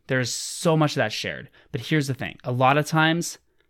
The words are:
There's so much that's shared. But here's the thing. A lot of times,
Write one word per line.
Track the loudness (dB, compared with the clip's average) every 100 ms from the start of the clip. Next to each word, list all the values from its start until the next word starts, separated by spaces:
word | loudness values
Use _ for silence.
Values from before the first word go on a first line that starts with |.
| -2
There's | -2 0
so | -4 -8 -2 2 4
much | 2
that's | 2 -2
shared. | -2 -8 -8 -14 _ _
But | -10
here's | 0 0 0
the |
thing. | -4 -6 -8
A | -6
lot | 2 4 4
of | 2
times, | 2 2 2 -4 -10 _ _